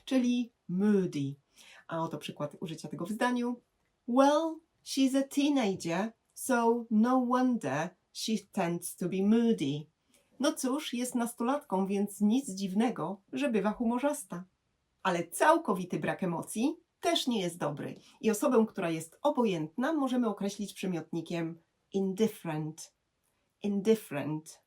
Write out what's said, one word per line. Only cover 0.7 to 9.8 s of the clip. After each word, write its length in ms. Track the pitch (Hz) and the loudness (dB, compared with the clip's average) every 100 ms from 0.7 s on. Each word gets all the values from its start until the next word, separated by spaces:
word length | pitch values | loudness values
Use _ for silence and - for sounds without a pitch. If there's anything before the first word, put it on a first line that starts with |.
| 180 208 202 180 147 139 143 _ _ - - - | 0 4 4 2 -2 -4 -6 _ _ -20 -20 -10
A 140 | 165 | -6
oto 160 | 160 - | -4 -6
przykład 380 | - - 147 - | -10 -8 -8 -8
użycia 280 | 170 160 226 | -10 -10 -10
tego 180 | - 180 | -8 -8
w 40 | |
zdaniu. 500 | 214 247 247 240 240 _ _ _ _ - | -2 0 0 -2 -6 _ _ _ _ 0
Well, 460 | 240 269 302 330 320 - _ | 4 6 4 2 -4 -12 _
she's 340 | - - 269 269 | -6 0 2 2
a 40 | |
teenager 920 | 277 - 285 285 214 185 170 165 220 - _ - | 0 0 2 2 2 0 -2 -2 -2 -8 _ -10
so 480 | - 240 233 240 226 | 0 2 4 2 2
no 360 | 214 233 262 247 | 4 6 4 4
wonder 640 | 254 254 240 139 135 170 - _ | 4 2 2 0 -2 -4 -8 _
she 200 | - - 220 - | -10 -4 -4 -4
tends 440 | - 175 170 - - | -2 -2 -2 -6 -6
to 120 | 180 | -4
be 140 | 190 | 0
moody. 640 | 202 226 233 220 143 147 | 4 4 4 2 0 -4